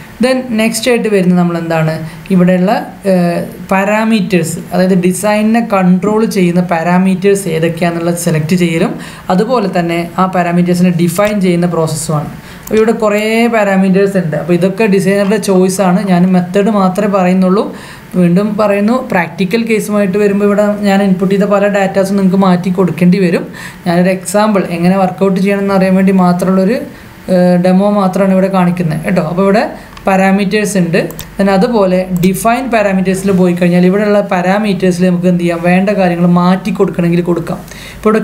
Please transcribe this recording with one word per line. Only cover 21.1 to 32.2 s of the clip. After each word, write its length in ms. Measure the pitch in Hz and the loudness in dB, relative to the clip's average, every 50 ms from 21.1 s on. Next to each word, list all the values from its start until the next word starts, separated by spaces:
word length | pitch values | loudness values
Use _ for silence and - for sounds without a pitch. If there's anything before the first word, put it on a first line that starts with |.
| 185 180 196 180 202 | 0 0 0 0 0
ചെയ്ത 120 | 196 208 196 202 | 0 0 2 2
പല 120 | 202 202 208 196 | 2 0 0 0
ഡാറ്റാസും 400 | 202 196 190 - 196 190 190 202 196 | 0 0 0 0 0 0 0 0 0
നിങ്ങൾക്ക് 220 | 196 185 180 196 190 185 | 0 2 2 2 2 2
മാറ്റി 220 | 180 180 175 196 180 196 | 2 2 0 -2 0 0
കൊടുക്കേണ്ടി 420 | 185 160 156 - 180 175 180 202 185 | 0 0 0 2 2 4 4 4 2
വരും. 180 | 165 175 180 180 - - - - - - - - | 2 0 -2 -4 -6 -14 -16 -16 -16 -14 -8 -4
ഞാനൊരു 240 | 175 170 175 180 190 185 | -2 0 2 2 0 0
എക്സാമ്പിൾ 460 | 185 - - 190 208 214 220 208 190 170 170 170 | -2 -4 -2 0 0 2 2 2 0 -2 -2 -2
എങ്ങനെ 200 | 170 170 175 190 196 | 0 0 2 2 2
വർക്കൗട്ട് 360 | 190 175 - - 196 196 185 180 185 | 0 0 0 0 0 0 0 0 0
ചെയ്യണമെന്ന് 300 | 202 202 196 196 196 196 190 | 0 0 0 0 0 0 2
അറിയാൻ 160 | 185 190 185 190 | 2 2 2 2
വേണ്ടി 140 | 190 190 196 190 180 | 2 2 4 4 4
മാത്രമുള്ളൊരു, 520 | 180 175 180 180 180 190 190 190 190 247 285 - - - - - - - - - - | 2 2 0 0 0 2 2 2 0 0 -2 -6 -10 -14 -18 -20 -20 -20 -12 -4 0
ഏ, 20 | 185 180 180 180 180 180 180 | 2 2 4 4 4 4 2
ഡെമോ 240 | 185 185 185 202 208 208 208 | 4 2 2 2 2 2 2
മാത്രമാണ് 300 | 190 180 175 190 196 190 190 | 0 0 0 0 0 2 2
ഇവിടെ 140 | 190 190 180 190 185 | 2 0 0 0 0
കാണിക്കുന്നത് 420 | 180 175 170 - 175 156 151 156 - | 0 0 0 -2 -2 -2 -4 -4 -4
കേട്ടോ. 160 | - 180 180 156 156 | -2 -2 -2 -2 -2
അപ്പോൾ 140 | 175 180 196 | 0 0 2
ഇവിടെ 160 | 196 196 226 285 311 - - - - - - - | 2 2 2 0 -2 -6 -12 -18 -20 -14 -6 -2
പാരാമീറ്റേഴ്സ് 720 | 202 190 190 190 196 196 202 202 185 214 214 208 202 208 190 | 0 0 2 2 2 2 0 0 0 -2 -2 -2 -2 0 -2
ഉണ്ട്. 160 | 175 170 165 180 - - - - - - - | 0 0 0 -2 -2 -4 -6 -12 -16 -10 -4
Then 120 | - 196 196 196 | -2 0 2 2
അതുപോലെ 420 | 185 226 247 240 214 196 185 185 185 185 185 185 170 | 2 2 2 2 2 2 2 0 0 -2 -2 -2 0